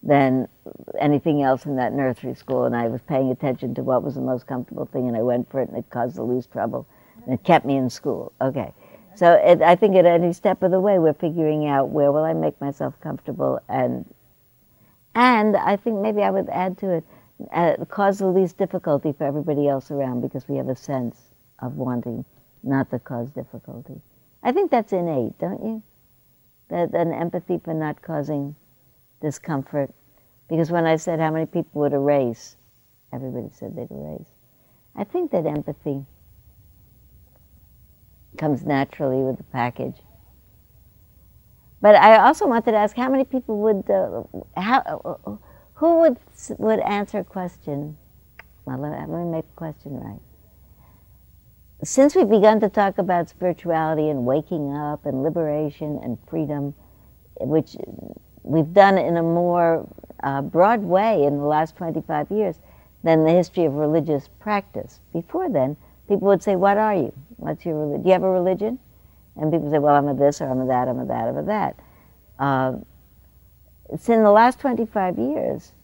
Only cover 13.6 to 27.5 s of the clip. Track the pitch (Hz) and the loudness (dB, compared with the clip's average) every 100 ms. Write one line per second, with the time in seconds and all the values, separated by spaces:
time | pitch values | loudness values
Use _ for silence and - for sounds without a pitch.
13.6 | _ 131 127 123 123 _ _ _ _ _ | _ -2 -2 -4 -10 _ _ _ _ _
14.6 | _ _ _ _ _ - 247 240 214 202 | _ _ _ _ _ 2 4 4 4 2
15.6 | - 196 240 214 214 208 196 196 185 - | 0 -2 -2 -2 -2 0 0 0 -2 -4
16.6 | 185 185 196 170 - - _ _ - - | -4 -4 -4 -4 -4 -20 _ _ -8 0
17.6 | 170 - - - 196 196 190 185 185 - | 0 0 -4 -2 0 0 0 2 0 -2
18.6 | 190 185 175 143 156 143 147 143 143 143 | -6 -4 -2 0 -2 -4 -4 -4 -4 0
19.6 | 147 139 - 143 135 123 139 135 - 139 | 0 0 -4 -6 -4 -4 -6 -8 -8 -6
20.6 | 131 127 - 139 120 - _ _ _ _ | -6 -8 -6 -6 -6 -10 _ _ _ _
21.6 | 127 143 127 123 120 117 127 _ _ _ | -12 -8 -6 -6 -6 -10 -12 _ _ _
22.6 | - 135 135 123 - 123 120 143 131 117 | -4 -4 -2 -8 -8 -10 -10 -12 -14 -16
23.6 | - 117 - - _ _ _ _ - 285 | -18 -18 -18 -20 _ _ _ _ -4 -2
24.6 | 381 247 214 185 170 147 117 - 170 - | 0 0 0 -4 -2 -2 -4 -6 -8 -8
25.6 | 220 220 - _ _ _ _ _ _ _ | -10 -10 -14 _ _ _ _ _ _ _
26.6 | _ 175 170 165 170 160 170 180 - | _ -4 -2 0 -2 -2 -4 -6 -4